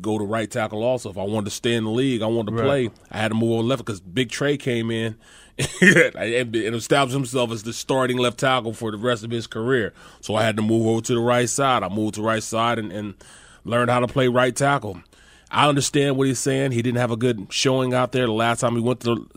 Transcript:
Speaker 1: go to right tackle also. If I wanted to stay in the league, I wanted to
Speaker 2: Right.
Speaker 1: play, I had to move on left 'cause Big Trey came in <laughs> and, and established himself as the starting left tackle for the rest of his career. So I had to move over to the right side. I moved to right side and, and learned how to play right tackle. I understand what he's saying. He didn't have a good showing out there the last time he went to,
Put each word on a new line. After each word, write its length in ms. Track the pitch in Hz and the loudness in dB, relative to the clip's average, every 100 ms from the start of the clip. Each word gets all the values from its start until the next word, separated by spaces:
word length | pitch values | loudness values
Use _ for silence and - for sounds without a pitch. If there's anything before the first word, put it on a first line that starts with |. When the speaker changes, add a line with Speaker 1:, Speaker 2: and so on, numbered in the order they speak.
Speaker 1:
go 180 | 95 107 | -4 -4
to 60 | |
right 260 | 101 113 107 | -2 -4 -4
tackle 320 | 120 107 107 | -4 -4 -2
also. 260 | 120 127 107 | -2 -2 -4
If 60 | 95 | -6
I 40 | |
wanted 240 | 98 110 104 | -4 -2 -2
to 40 | |
stay 220 | - 120 | -2 0
in 100 | 117 | 0
the 60 | 110 | 0
league, 300 | 113 139 120 | 0 0 0
I 40 | 110 | 0
wanted 240 | 113 107 | 0 -2
to 40 | 113 | 0
Speaker 2:
Right. 320 | 113 143 117 | 2 2 0
Speaker 1:
play, 0 | - - | -6 -12
I 80 | 95 | -4
had 100 | 110 | -2
to 60 | |
move 240 | 110 113 113 | 0 2 2
on 60 | 113 | 0
left 160 | 135 | -2
'cause 160 | - 101 | -4 -10
Big 280 | 87 90 123 | -6 -4 -4
Trey 260 | - 143 143 | -2 -2 0
came 320 | 139 120 113 | -2 -2 -2
in 260 | 113 113 110 - - - - | -2 -4 -6 -16 -20 -16 -6
<laughs> 220 | 135 - | -6 4
and, 760 | 185 - 135 - 104 117 123 | 6 8 4 2 -2 -2 0
and 200 | 113 107 | -2 -2
established 400 | 117 110 143 135 | -4 0 2 2
himself 360 | 135 127 131 120 | 0 -2 -2 -2
as 120 | 110 | -4
the 100 | 110 | -8
starting 440 | 113 - 135 127 123 | -8 -2 0 2 0
left 200 | 123 113 | 0 0
tackle 340 | 135 127 113 | 0 0 -2
for 180 | 110 110 | -6 -6
the 60 | 104 | -4
rest 260 | 117 120 | -2 -2
of 60 | 113 | -4
his 160 | 117 107 | -6 -6
career. 460 | 113 117 131 95 - - - | -6 0 0 0 -6 -20 -14
So 140 | - | -4
I 100 | 107 | 0
had 120 | 110 107 | 0 0
to 60 | |
move 240 | 107 113 110 | 2 2 2
over 140 | 113 | 0
to 140 | 113 | 0
the 60 | 120 | 0
right 280 | 117 123 120 | 2 2 2
side. 340 | - 139 123 | 2 2 2
I 60 | 95 | 0
moved 260 | 104 107 104 | -2 -4 -2
to 60 | |
right 200 | 107 110 | -2 -2
side 360 | 107 113 117 113 | -2 -2 0 0
and, 140 | 107 | -4
and 220 | 95 104 95 - - - - | -8 -10 -12 -20 -20 -20 -16
learned 260 | - 117 120 | -2 0 2
how 100 | 123 | 2
to 60 | 123 | 0
play 220 | - 127 | 2 2
right 260 | 123 127 | 4 2
tackle. 460 | 117 131 139 104 87 - _ - - _ | 2 0 0 -2 -10 -16 _ -20 -20 _
I 180 | 107 143 | 2 4
understand 480 | 143 131 147 139 135 | 4 0 0 2 2
what 100 | 135 | 0
he's 120 | 127 | 0
saying. 320 | 139 135 135 | 0 0 0
He 100 | 120 | 0
didn't 160 | 120 120 | 0 0
have 120 | 123 | 0
a 40 | 113 | 0
good 320 | 123 113 98 | 0 -2 -4
showing 420 | - 139 131 127 | -2 2 2 2
out 180 | 123 123 | 0 0
there 140 | 127 123 | 0 0
the 60 | |
last 280 | 107 113 117 | 2 2 2
time 140 | 123 | 0
he 60 | 117 | 0
went 200 | 113 120 | 0 0
to, 280 | 120 117 - | 0 -2 -2